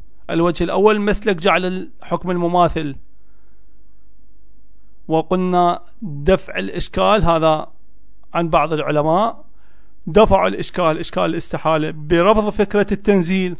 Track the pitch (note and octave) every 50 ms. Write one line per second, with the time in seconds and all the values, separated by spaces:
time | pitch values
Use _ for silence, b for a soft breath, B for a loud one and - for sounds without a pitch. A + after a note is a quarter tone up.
0 | - - - - - - - E3 E3+ F3 D#3+ - F3 F3 - F#3+ G3+ G#3+ G#3+ G#3
1 | G3+ G#3 G3+ G3+ - A3 G3 D#3+ E3 G3 E3 F3+ F#3 F3+ F#3 F#3 - - - -
2 | - - F3 E3+ - F3+ F3+ F3 F3 E3+ F3 F3+ F3 D#3+ - E3 D#3 C#3+ C3+ -
3 | - - - - - - - - - - - - - - - - - - - -
4 | - - - - - - - - - - - - - - - - - - - -
5 | - - D#3+ D#3+ D#3+ - F#3 F#3 F#3 F3+ F3+ F3+ F3 F3 F3 - - - - -
6 | A3+ E3 C#3+ C#3+ D3 F#3 F#3+ F#3 - - C#3+ F3+ F#3+ F#3+ F3 E3 - - - F#3
7 | F#3 F#3+ G#3 G#3+ D#3+ E3+ E3+ D#3+ D#3+ D#3+ D#3 D#3 - - - - - - - -
8 | - - - - - - - E3+ E3+ D#3+ E3 D#3+ D3 D#3+ D#3+ D3+ C#3 C#3+ D3+ D3+
9 | D3 D#3 E3 F#3+ A3 A#3 - - - - - - - - - - - - - -
10 | - E3+ D#3 G3 A3 - G3 F#3 F3+ F#3+ G3 - E3+ - - F#3+ F3 D#3+ D#3 E3+
11 | D#3+ - - F#3+ F3+ E3 D#3 E3 - - - D3+ - D#3 D#3+ D#3 D3+ D#3+ D#3+ D#3
12 | D3+ D3+ F3 E3+ F3 G3+ A3 G#3+ G#3 G#3+ G3+ G#3+ G3+ G3+ - G#3 G3 - G3+ G3+
13 | - G#3+ G3+ F#3+ E3+ E3 F#3+ F#3+ F#3 F3+ E3+